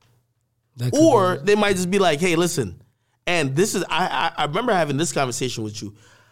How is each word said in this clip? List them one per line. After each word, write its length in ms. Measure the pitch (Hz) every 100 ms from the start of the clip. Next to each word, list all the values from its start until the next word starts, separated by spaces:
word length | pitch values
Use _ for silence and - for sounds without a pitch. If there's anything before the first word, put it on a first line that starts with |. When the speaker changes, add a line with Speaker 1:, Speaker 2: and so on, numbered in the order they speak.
| _ _ _ _ _ _ _ 123
Speaker 1:
That 160 | 123
could 80 | 277
Speaker 2:
Or 360 | 320 220 185 175
Speaker 1:
be. 80 | 190
Speaker 2:
they 80 | 208
might 180 | 202
just 160 | 185 180
be 80 | 196
like, 220 | 180 147
"Hey, 160 | 180 165
listen," 440 | 175 151 98 - _ _ _ _ -
and 300 | 175 135 139
this 180 | 220
is, 80 | - -
I, 420 | 160 180 135 - -
I, 40 |
I 20 |
remember 280 | 147 175 247
having 260 | 185 147 139
this 120 | 170
conversation 520 | 156 131 117 131 120
with 180 | 107 107
you. 140 | 104 - _ _ _